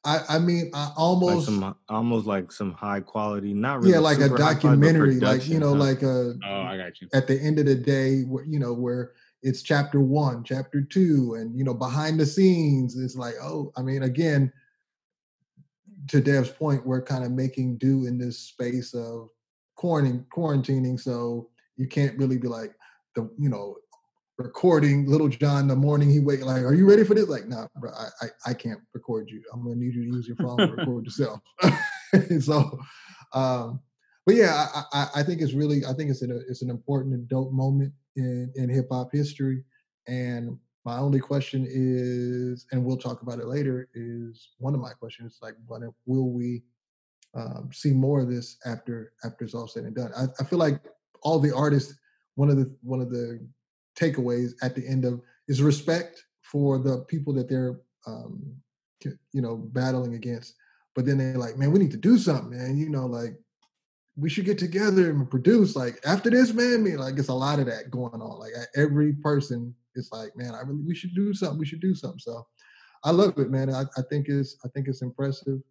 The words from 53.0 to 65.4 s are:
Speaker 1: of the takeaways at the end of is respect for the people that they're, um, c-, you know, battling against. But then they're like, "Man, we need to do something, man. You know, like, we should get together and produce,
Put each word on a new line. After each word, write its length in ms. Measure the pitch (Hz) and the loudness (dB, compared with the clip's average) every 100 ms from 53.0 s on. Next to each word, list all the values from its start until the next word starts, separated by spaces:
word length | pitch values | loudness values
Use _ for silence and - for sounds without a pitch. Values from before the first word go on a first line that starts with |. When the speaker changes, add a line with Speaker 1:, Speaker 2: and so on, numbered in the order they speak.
Speaker 1:
of 80 | 123 | -4
the 360 | 123 120 117 120 _ _ _ _ - | -6 -8 -10 -16 _ _ _ _ -2
takeaways 540 | 165 139 123 120 123 - | -2 0 -2 0 -2 -4
at 140 | 131 127 | -6 -6
the 120 | 131 | -4
end 160 | 131 127 | -2 0
of 140 | 123 - _ - | -4 -10 _ -4
is 140 | 131 | 2
respect 640 | 147 147 - 165 170 - _ _ | 4 4 0 -2 -2 -16 _ _
for 340 | - 143 143 135 | -8 -2 0 2
the 220 | 131 127 135 | 0 -2 -4
people 260 | 160 143 | -6 -4
that 160 | 135 123 | -4 -2
they're, 300 | 131 127 123 _ _ - | -2 -4 -6 _ _ -16
um, 500 | 113 117 - 143 131 _ _ _ _ | -14 -14 -14 -14 -18 _ _ _ _
c-, 60 | 143 - _ | -12 -12 _
you 80 | 139 | -6
know, 160 | 120 113 | -4 -6
battling 560 | 110 123 131 131 123 | -6 -4 -2 -2 -4
against. 400 | 117 120 117 - _ _ _ _ - | -6 -8 -10 -12 _ _ _ _ -4
But 100 | 127 | 0
then 120 | 135 | 0
they're 200 | 131 131 | 0 -4
like, 200 | 117 127 | -6 -2
"Man, 140 | 139 | 2
we 80 | 185 | 4
need 120 | 170 | 2
to 60 | - | 2
do 200 | 190 240 | 4 4
something, 400 | 180 139 117 123 | 4 0 -4 -8
man. 200 | 127 139 | -4 -2
You 120 | 156 | -2
know, 160 | 143 127 | -2 -4
like, 340 | 117 117 - _ _ _ _ _ _ _ - | -6 -8 -10 _ _ _ _ _ _ _ -6
we 140 | 156 | -4
should 160 | 151 185 | -2 -2
get 120 | 202 | 0
together 540 | 180 185 208 190 175 | -2 0 4 6 4
and 180 | 147 127 | 2 0
produce, 460 | 135 | 2